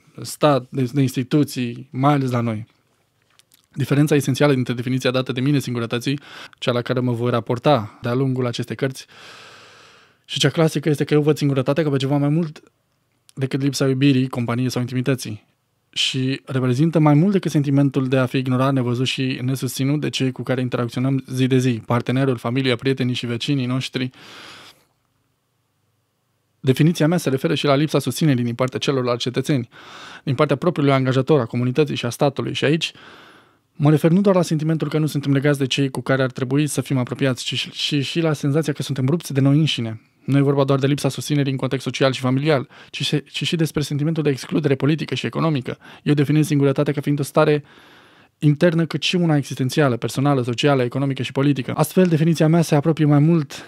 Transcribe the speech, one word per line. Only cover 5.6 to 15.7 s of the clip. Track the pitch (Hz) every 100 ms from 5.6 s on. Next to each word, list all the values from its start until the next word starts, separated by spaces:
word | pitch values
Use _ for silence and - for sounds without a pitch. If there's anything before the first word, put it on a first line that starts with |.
| 127 120 117 120 135 139 - - - _
cea | -
la | 120
care | 117 127
mă | 123
voi | 117 123
raporta | 120 113 120 151 131 104 -
de-a | 120
lungul | 123 135 127 123
acestei | 117 117 113
cărți, | 135 131 - - - - - - - - - - _ _
și | - 143
cea | 143
clasică, | 165 160 156 156
este | 143
că | 147
eu | 151
văd | 147 143
singurătatea | 143 131 127 143
ca | 151
pe | 139
ceva | 135 143
mai | 143
mult | 156 165 - _ _ _ _ _ _ _
decât | - 131 139
lipsa | 139 131 139
iubirii, | 135 143 127 131
companiei | 127 117 120 127
sau | 120
intimității. | 120 127 127 131 120 107 _ _ _